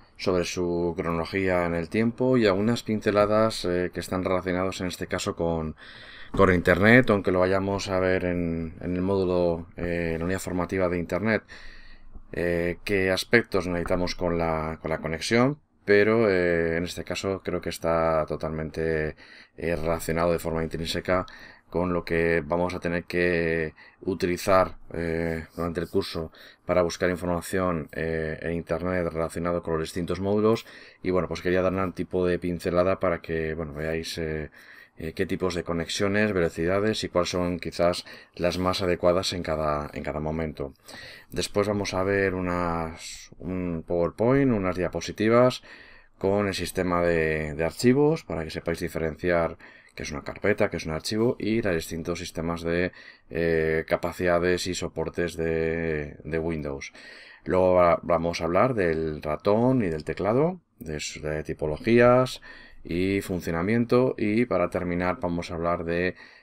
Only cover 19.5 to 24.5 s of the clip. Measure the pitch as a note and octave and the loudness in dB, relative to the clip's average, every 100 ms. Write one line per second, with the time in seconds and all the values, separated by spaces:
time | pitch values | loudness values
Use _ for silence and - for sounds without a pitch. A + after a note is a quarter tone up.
19.5 | - E2 E2 D#2+ E2 - D#2+ F2 E2 E2 | -6 -4 -2 0 -2 -2 0 2 0 -2
20.5 | D#2+ D#2+ D#2+ E2 F2 - F#2 F#2 - - | -4 -4 -4 -6 -4 0 0 -2 -10 -20
21.5 | - _ E2 F2+ F2 - E2 E2+ E2+ D2 | -20 _ -4 -2 -2 -2 0 2 2 0
22.5 | F2 F2+ F2+ F2 F2 - F2 F2 E2+ E2 | 0 -2 -2 -4 -4 -2 0 2 2 0
23.5 | E2 D#2 - - - F2+ F2 F2+ F2 G2+ | 0 -2 -8 -20 -10 -6 -2 0 0 4